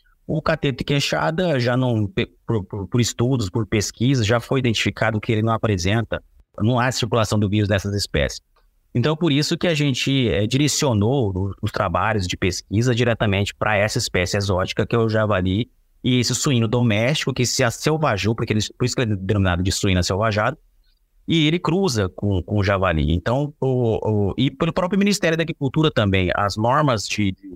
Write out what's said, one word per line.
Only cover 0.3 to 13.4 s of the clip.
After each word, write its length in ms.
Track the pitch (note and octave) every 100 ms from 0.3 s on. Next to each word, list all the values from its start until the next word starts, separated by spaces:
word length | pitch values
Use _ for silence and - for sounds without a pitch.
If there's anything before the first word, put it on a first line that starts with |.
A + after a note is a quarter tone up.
O 120 | D#3+
cateto 400 | - D#3+ C#3+ B2+
e 20 | -
queixada 760 | C#3+ - D#3 D#3 D#3+ F3+ C3+
já 160 | A#2+ B2
não, 300 | B2+ A2+ G2+
pe-, 240 | - A#2 _ -
por, 180 | A2+
por, 240 | F#2+ G#2 G2
por 140 | B2
estudos, 480 | A2+ - A#2+ C3+ F#2+
por 160 | A#2 G#2+
pesquisa, 580 | A2 - - A#2 C3+
já 160 | G#2 A#2+
foi 200 | - C3+
identificado 600 | B2 G#2+ G#2 - A2 A2
que 120 | -
ele 100 | A2
não 100 | A2
apresenta, 680 | A2+ A2+ G2 F2+ A2+ A2 E2+ - _ _ -
não 200 | A2 B2
há 120 | B2+
circulação 480 | - G#2+ A#2+ G#2 G#2+
do 100 | G#2
vírus 180 | G#2 G2+
nessas 280 | G2+ G2+ G2+
espécies. 440 | - - C2+ - _ _ _ _ _
Então, 220 | B2 D3+ D#3
por 160 | E3+
isso 260 | C#3 D3 E3+
que 80 | F#3
a 80 |
gente, 560 | D3+ D3 B2 - C3+ A#2
eh, 160 | D#2+ G#2+
direcionou 880 | C3+ D3 - C#3+ G#2+ G#2 C#3 G#2 F2+
o, 160 | G2 -
os 80 | G#2+
trabalhos 560 | - G2 F2 G#2 A2 F2+
de 100 | -
pesquisa 560 | F#2+ - - G2+ B2+
diretamente 640 | A#2 A#2+ A2+ A2 G2